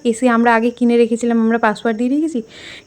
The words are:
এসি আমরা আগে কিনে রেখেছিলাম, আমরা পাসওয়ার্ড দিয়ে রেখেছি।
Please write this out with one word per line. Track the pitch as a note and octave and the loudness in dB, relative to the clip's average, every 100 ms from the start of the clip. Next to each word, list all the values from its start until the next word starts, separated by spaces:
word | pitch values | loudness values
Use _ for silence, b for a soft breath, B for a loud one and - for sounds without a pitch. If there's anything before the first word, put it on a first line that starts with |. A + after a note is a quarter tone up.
এসি | A#3+ A3+ B3+ | -2 0 0
আমরা | A#3 A#3+ A3+ | 2 2 2
আগে | A#3+ | 0
কিনে | A#3 A#3+ A#3 | 0 2 2
রেখেছিলাম, | A#3 A3+ A#3+ A#3 | 2 0 0 0
আমরা | A3+ A3+ | 0 0
পাসওয়ার্ড | A3+ G3+ A#3 A3 | 0 -2 -4 -2
দিয়ে | B3 | -2
রেখেছি। | C#4+ D#4+ C#4 B B B B | -2 -2 -4 B B B B